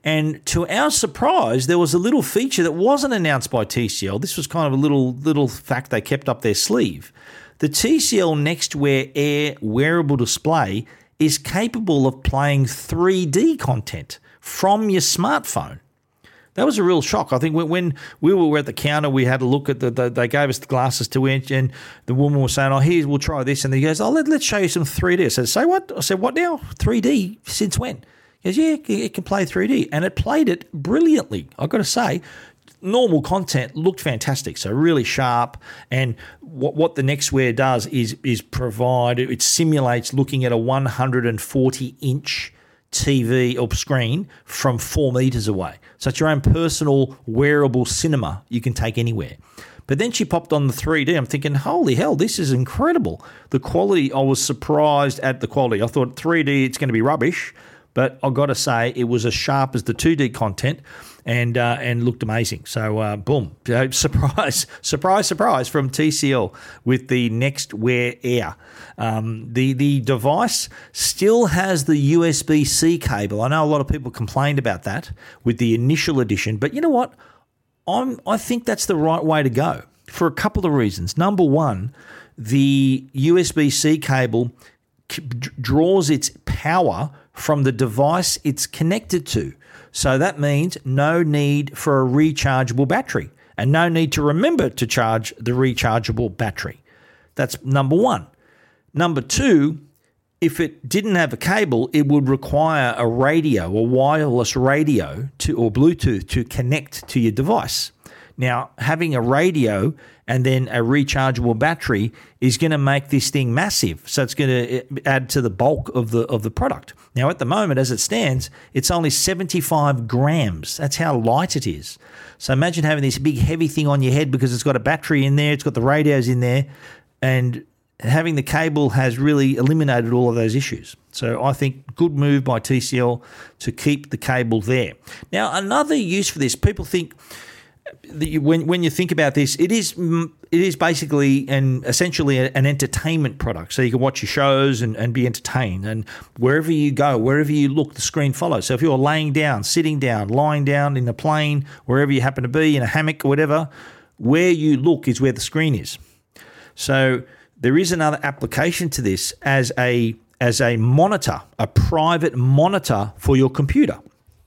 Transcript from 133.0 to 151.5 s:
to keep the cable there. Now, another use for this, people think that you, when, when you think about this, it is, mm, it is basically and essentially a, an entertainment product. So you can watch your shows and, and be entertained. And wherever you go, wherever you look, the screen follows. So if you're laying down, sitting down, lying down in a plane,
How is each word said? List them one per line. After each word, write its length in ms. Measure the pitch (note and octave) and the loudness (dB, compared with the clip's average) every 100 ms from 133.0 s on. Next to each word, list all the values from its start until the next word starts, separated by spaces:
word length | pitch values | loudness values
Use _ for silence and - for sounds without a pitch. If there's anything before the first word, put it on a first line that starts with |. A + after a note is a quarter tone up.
| A#2+ A#2+ - - - _ | 0 -2 -8 -20 -20 _
to 140 | - | -10
keep 380 | - D3 D3 C#3+ | -2 -2 -2 -4
the 80 | B2+ | -6
cable 420 | - B2+ A#2 A2+ | -2 0 2 0
there. 320 | G2+ B2+ F#2 - - - - | 2 0 -2 -8 -20 -20 -6
Now, 240 | F#3+ G#3+ E3+ | -2 -2 -2
another 400 | G3 C4 D4 D4+ | 0 0 0 -2
use 320 | F#3+ F#3+ G3 | 0 -2 -2
for 100 | D#3 | -2
this, 160 | C3 | -4
people 300 | - G3+ G#3 | 0 -2 -2
think 300 | E3+ F3+ D#3+ - - - - - _ _ - - | -4 -4 -4 -12 -20 -20 -20 -20 _ _ -20 -20
that 240 | - D#3 D#3 | -18 -8 -4
you, 120 | D#3 | -2
when, 260 | C#3+ E3 D#3+ | 2 0 0
when 160 | F3+ | 0
you 80 | E3+ | 0
think 200 | - F3+ | 0 -2
about 240 | D#3+ D3 | 0 2
this, 220 | D3 C#3 - | 2 0 0
it 160 | F3 | 2
is, 220 | A3+ F3+ | 2 -2
mm, 360 | E3 E3+ E3 E3 _ - | -4 -2 0 -2 _ -2
it 80 | E3+ | 2
is 160 | F#3+ C#3 | 2 2
basically 720 | E3+ D#3 D3 D3 C#3 C3+ C3+ | 0 0 0 2 4 2 2
and 360 | C#3 C3+ B2+ C3 | 0 0 0 -2
essentially 520 | C3 F3+ D#3 C#3+ C3 | 0 0 0 0 2
a, 120 | C3 | 0
an 160 | C3+ C#3 | 2 0
entertainment 720 | C#3 C#3 - D#3 E3 C3+ - | 2 -2 -2 -2 -2 -2 -2
product. 340 | A#2 E2+ E2 | -6 -6 -6
So 80 | - | 0
you 100 | B2+ | 0
can 100 | A#2+ | 2
watch 220 | C3+ C3 | 0 -2
your 60 | A2 | -4
shows 540 | - C#3 C3+ C#3 A#2+ | 0 2 4 2 0
and, 120 | A#2 A2 | -2 -2
and 180 | A#2 | -2
be 100 | A#2 | 0
entertained. 640 | B2 A2+ - C3 A#2 F#2 G#2 | -2 -2 -6 -4 -2 -4 -6
And 200 | A2 G#2+ - - - | -8 -8 -16 -20 0
wherever 320 | B2 D3+ D#3+ | 2 2 2
you 220 | D#3 D3 | 2 2
go, 240 | C#3 C#3+ B2 | 2 2 2
wherever 340 | A#2+ C#3+ D3 | 2 2 2
you 200 | D3+ C#3 | 2 2
look, 240 | D3 - | 0 -2
the 80 | - | -6
screen 320 | - D3+ C#3+ | -6 -2 -2
follows. 320 | - F3 B2 - | -2 -2 -2 -2
So 80 | |
if 80 | B2+ | 0
you're 160 | D#3+ C3 | 2 2
laying 340 | C#3+ D#3 D3+ | 2 0 0
down, 320 | C#3+ D3+ A#2 | 0 0 -2
sitting 340 | G2+ E3+ D#3 D3+ | 0 0 0 0
down, 300 | C3 A2 G2+ | 0 0 0
lying 380 | B2 D3+ D3 C#3+ | 0 0 0 0
down 320 | C#3+ C#3+ C3+ | 0 0 0
in 100 | A#2+ | -2
a 60 | |
plane, 500 | A#2 D#3 D3+ D3+ | -2 -2 0 0